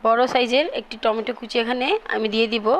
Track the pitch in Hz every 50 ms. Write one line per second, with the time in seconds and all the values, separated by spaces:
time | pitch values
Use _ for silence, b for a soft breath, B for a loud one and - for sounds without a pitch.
0 | - 226 226 233 254 247 - 262 247 226 247 269 311 349 - - 214 - - 220
1 | - 233 214 226 214 247 240 - - 220 - 247 226 226 254 247 247 285 392 440
2 | - - - 214 220 214 208 220 226 220 226 226 208 214 254 359